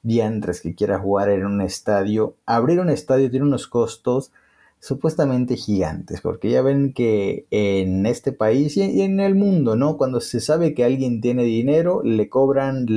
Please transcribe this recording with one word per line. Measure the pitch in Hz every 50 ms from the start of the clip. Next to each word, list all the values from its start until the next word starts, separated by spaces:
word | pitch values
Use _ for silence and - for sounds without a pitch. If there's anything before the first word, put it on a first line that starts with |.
| -
diantres | 113 113 117 110 107 113 107 - - 90 -
que | - 90 85
quiera | - 104 101 98 92
jugar | 98 98 101 98 101 101
en | 101 95 98
un | 101 101 101
estadio, | 95 92 - - - - 104 101 95 101 107 110 107 - - _ _
abrir | - 113 117 117 139 170 180
un | 185 170
estadio | 135 - - - 131 131 135 127
tiene | 120 135 143
unos | 147 135 120 -
costos | - - 120 117 110 - - _ 127 123 123 123 - _ _ _ _ _ _ _ _ _ _
supuestamente | - - 139 135 - 160 160 - 151 139 127 123 123 123 123
gigantes, | - - - 104 95 90 78 80 - - - - 92
porque | - 87 87 - - 107
ya | 120 127
ven | 131 135 139 139 139 135
que | 135 - 120 113 107 104 98 98 - - - _
en | - 107 104 101 98 95 92 95 92 95 98
este | 110 123 - - 139
país | - - 110 110 110 135 147 151 -
y, | 196
y | 196 196 - -
en | 196 196 190 190
el | 196 196 196
mundo, | 196 202 202 190 170 135 113 110
¿no? | 117 139 147 -
Cuando | - 135 131 127 120
se | - - - 113
sabe | - - 151 160 175 160 -
que | - 120
alguien | 123 131 131 131 127 120 113
tiene | 107 123 123 123 120
dinero, | 117 113 113 117 135 147 160 170 175 185 -
le | - 117 113 107 104 -
cobran | - 131 135 135 135 135 135 135 135 131 123 113 110